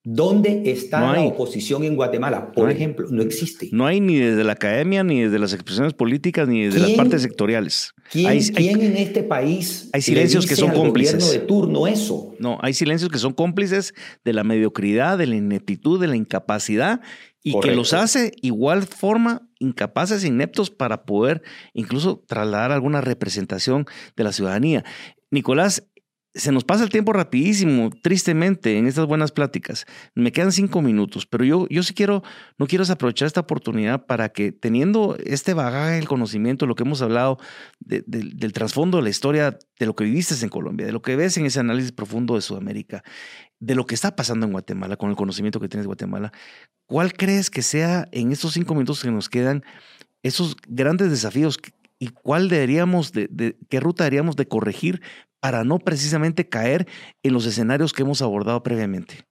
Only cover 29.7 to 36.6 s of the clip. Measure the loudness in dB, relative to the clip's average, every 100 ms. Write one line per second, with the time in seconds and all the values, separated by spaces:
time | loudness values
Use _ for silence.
29.7 | -12 -12 -20 -8 0 0 2 2 2 0
30.7 | 2 2 2 0 -6 -6 0 2 2 0
31.7 | -2 -2 0 0 0 -4 -20 -20 -6 -2
32.7 | 0 0 0 0 0 0 -2 -2 -4 -2
33.7 | -2 0 -2 -2 -2 -2 -2 -4 -2 0
34.7 | 2 2 2 0 -2 -6 -4 -2 -2 -2
35.7 | -2 0 -2 0 -2 -2 0 -2 0